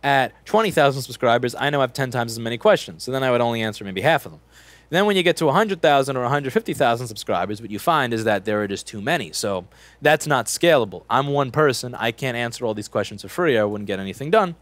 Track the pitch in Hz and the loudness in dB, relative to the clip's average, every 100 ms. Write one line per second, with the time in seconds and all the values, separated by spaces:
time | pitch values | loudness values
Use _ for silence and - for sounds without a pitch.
0 | 143 139 123 - - 208 220 160 143 135 | 4 2 2 -4 -2 2 2 4 4 2
1 | 127 123 123 117 123 - 135 147 131 - | -8 -2 2 2 0 -2 -2 0 0 0
2 | 131 123 117 113 113 117 214 196 - 80 | -4 -2 -4 -6 -6 0 4 4 2 -12
3 | - 131 131 120 120 117 110 104 101 95 | -6 -2 0 2 2 0 -4 -4 -8 -2
4 | 131 156 - 78 _ - - - _ 160 | 2 2 0 -20 _ -20 -20 -20 _ 0
5 | 208 196 175 165 160 151 220 190 160 143 | 2 2 2 2 2 2 0 2 4 4
6 | 135 131 123 143 139 220 220 - 135 117 | 2 -2 -2 -2 0 -4 -4 0 0 0
7 | 123 107 - 95 95 104 110 104 - 160 | -4 -10 -4 -2 -2 -8 -10 -6 0 0
8 | 127 113 110 101 98 107 104 98 - 110 | 0 -2 0 0 0 -2 -2 -6 -8 -8
9 | 104 165 92 - 107 95 87 - - _ | -2 -2 -4 -6 -4 -4 -6 -20 -20 _
10 | 147 151 - 139 110 - 170 151 107 92 | 2 2 2 0 0 0 4 4 2 -6
11 | - 120 143 143 135 131 151 123 127 120 | -2 0 0 0 0 2 2 2 -6 -4
12 | 117 113 135 120 120 117 120 107 104 113 | -4 -4 -6 -4 -4 -4 -4 -4 -4 -4
13 | 101 104 98 - 175 120 104 104 101 95 | -4 -8 -12 -2 2 2 2 -2 -6 -6
14 | 98 - 143 214 185 165 | -6 -8 0 2 2 -4